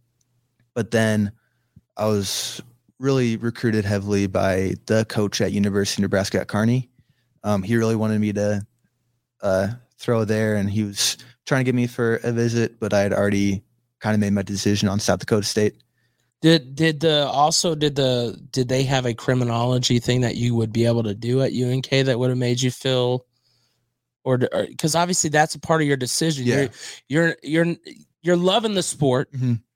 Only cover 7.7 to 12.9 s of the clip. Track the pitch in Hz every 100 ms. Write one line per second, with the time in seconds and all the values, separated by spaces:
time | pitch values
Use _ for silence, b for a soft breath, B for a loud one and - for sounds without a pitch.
7.7 | 117 113 113 107 107 104 101 104 101 101
8.7 | _ _ _ _ _ _ _ 98 95 98
9.7 | 120 - _ - 117 107 110 110 107 101
10.7 | 104 104 98 - - B B - 135 127
11.7 | 123 120 - 117 113 120 117 117 117 113
12.7 | - 104